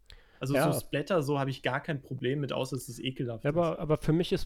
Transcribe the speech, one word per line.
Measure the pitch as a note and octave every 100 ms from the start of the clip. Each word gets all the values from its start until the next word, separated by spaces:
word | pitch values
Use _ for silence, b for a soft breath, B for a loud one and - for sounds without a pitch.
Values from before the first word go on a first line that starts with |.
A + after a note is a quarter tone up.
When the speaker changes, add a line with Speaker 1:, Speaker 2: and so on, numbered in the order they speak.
| - b b b
Speaker 1:
Also | C3 D3
Speaker 2:
Ja. | D3+
Speaker 1:
so | C3+
Splatter, | - C#3+ - F#3
so | C#3 C#3+
hab | C3+
ich | C3
gar | C3 C3+
kein | - C#3+
Problem | - B2+ B2+ D3
mit, | C3+
außer | C3 C3 C3
es | -
ist | A#2+
ekelhaft | C3 C3 B2 A2+
Speaker 2:
Ja, | D3
Speaker 1:
ist. | E3
Speaker 2:
aber, | E3 E3+
aber | D3+ D3+
für | -
mich | D#3+ F3
ist | F3+